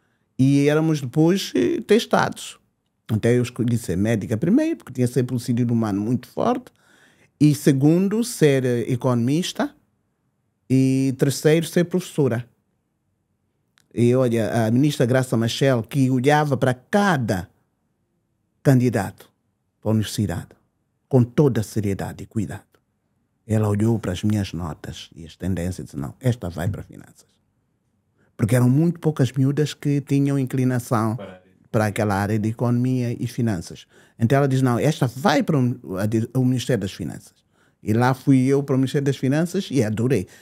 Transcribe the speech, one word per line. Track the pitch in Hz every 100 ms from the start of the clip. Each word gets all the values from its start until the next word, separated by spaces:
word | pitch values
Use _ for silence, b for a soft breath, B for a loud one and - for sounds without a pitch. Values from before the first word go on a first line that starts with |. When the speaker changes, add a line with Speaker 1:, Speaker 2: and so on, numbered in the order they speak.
| _ _ _ -
Speaker 1:
e | 135 139 143
éramos | 156 160 151
depois, | 131 151 165 196 - 277
eh, | - -
testados. | - 214 - - - - - - _ _ _ _ -
Então, | 110 117
eu | 123
escolhi | 120 - 120 117
ser | - 87
médica | 107 113 104 110
primeiro, | 165 254 320 330
porque | -
tinha | 127 120
sempre | 135 123 127
um |
sentido | 123 120 120
humano | 117 110 101
muito | 104 123 -
forte, | - - 254 - b b b b b b -
e | 151
segundo, | 135 156 135 147 170 196 214
ser, | 233 - 151 135 123
eh, | 120 -
economista, | 123 131 120 120 151 185 - 294 - _ _ _ _ _ _ _ _ -
e | 131 131 131 135 127
terceiro, | 143 - 151 165 160
ser | 175
professora. | 175 185 - - 131 113 120 _ _ _ _ _ _ _ _ _ _ _ _ _ _
E | - 120 127
olha, | 127 113 104 117 113
a |
ministra | 123 147 - 120
Graça | 131 123 117
Machel, | 117 - 139 123
que | - 143 127
olhava | 131 127 147 151 123
para | 127
cada | 123 _ 208 202 151 110 127 - _ _ _ _ _ _ _ _ _ _ _
candidato | - 127 123 107 98 - - _ _ _ _ _
para | 107
a |
universidade, | 110 101 - 98 85 - _ _ _ _ _ _
com | 135
toda | 123 - 147 110
a |
seriedade | 104 110 101 90 85 78
e | -
cuidado, | 113 92 98 - _ _ _ _ _ _ _ -
ela | 110 107
olhou | 101 110 110
para | 98
as | 90
minhas | 107 107 95
notas | 82 85 76 - 80 -
e | - 82
as | -
tendências | 87 85 87 90
e |
disse, | 64 73
"Não, | 69 -
esta | 127 113 87
vai | 85 87
para | -
finanças." | - 50 50 _ _ _ _ _ _ _ _ _ _ _ _ -
Porque | 107 123
eram | 123
muito | 135 170 165
poucas | 160 151 127
miúdas | 143 135 143 147
que | - 147 143
tinham | 139 139 139 139
inclinação | 127 131 127 123 - 117 110 113
Speaker 2:
Para | 95 - _ _ _
Speaker 1:
para | 113 107
aquela | 98 107 98
área | 101 110
de | 107
economia | 113 120 120 127 127 120 -
e | 120
finanças. | - 113 90 - - - b b -
Então | 113 139
ela | 139
diz, | 131
"Não, | 131 117
esta | 123 - 127
vai | 127 196 294
para | 202 151
o, | 123 - - 92
a | 107
di-, | 113 117
o | 131 127
Ministério | 127 - 117
das | 98
Finanças." | - 76 50 - _ _ _ _ _
E | 95
lá | 110 123
fui | 131 147 131 127
eu | 139
para | 139 131
o |
Ministério | 131 147 139
das | 131
Finanças | 131 147 170 190 -
e | 131
adorei. | 107 107 120 120 92 b